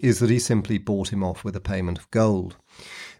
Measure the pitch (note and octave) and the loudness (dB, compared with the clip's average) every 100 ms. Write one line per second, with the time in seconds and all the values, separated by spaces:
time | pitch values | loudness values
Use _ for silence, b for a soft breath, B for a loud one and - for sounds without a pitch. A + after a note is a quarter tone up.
0 | C3 G#2+ A#2 A#2+ - A2+ F#2+ G#2 G2 G2+ | 2 4 4 2 4 0 2 -2 0 -2
1 | F#2+ G2+ F#2 F#2 - F#2+ - F#2+ F2+ E2+ | -2 -2 -2 -4 -6 -6 -4 -2 -2 -4
2 | - A2+ A2 G2+ F2+ - _ B B B | -2 2 4 2 -2 -10 _ B B B
3 | B B | B B